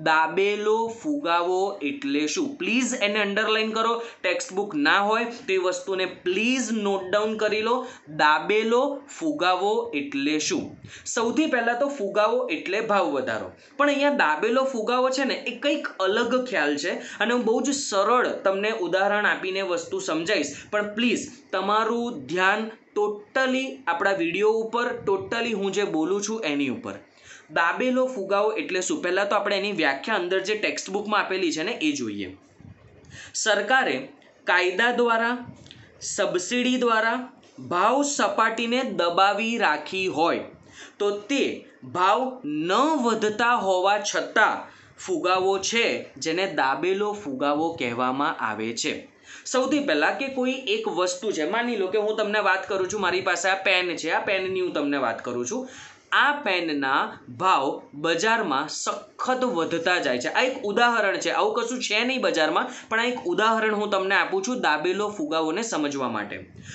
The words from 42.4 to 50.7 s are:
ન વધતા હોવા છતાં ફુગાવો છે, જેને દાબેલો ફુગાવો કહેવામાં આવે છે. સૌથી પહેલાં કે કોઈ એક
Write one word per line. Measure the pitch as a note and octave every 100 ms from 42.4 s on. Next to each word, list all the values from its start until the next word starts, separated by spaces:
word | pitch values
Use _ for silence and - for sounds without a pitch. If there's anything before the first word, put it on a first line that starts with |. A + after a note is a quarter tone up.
ન | D3 D3+ E3+ G#3 D4 D4+
વધતા | A#3 G#3+ G#3+ G#3 A#3+ A#3+ F#3+
હોવા | F#3 F#3+ G#3
છતાં | - F3 - A3+ G3 - - - - -
ફુગાવો | - - F3+ F#3 F#3 G3
છે, | - A#3 G3+ A2+ - C3+
જેને | D#3 E3 F#3+
દાબેલો | D3+ C3+ C#3+ F3 F#3+ G#3
ફુગાવો | G#3 D3 C3 C#3+ D3 E3 C3+
કહેવામાં | B2 A#2 B2+ C3+ D3+ -
આવે | A#2 G#2+ A2
છે. | A#2 D3+ - - - - -
સૌથી | - B3+ B3+ D4
પહેલાં | - D3+ E3 A#3
કે | C4+
કોઈ | B3+ B3+ C4
એક | F#3+